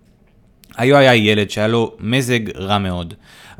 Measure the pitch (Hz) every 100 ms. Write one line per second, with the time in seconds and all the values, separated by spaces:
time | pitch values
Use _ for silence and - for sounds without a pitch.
0 | _ _ _ _ _ _ _ - 123 143
1 | 131 120 104 104 101 - 107 117 113 -
2 | 107 127 123 120 107 - 95 104 95 87
3 | 85 - _ - -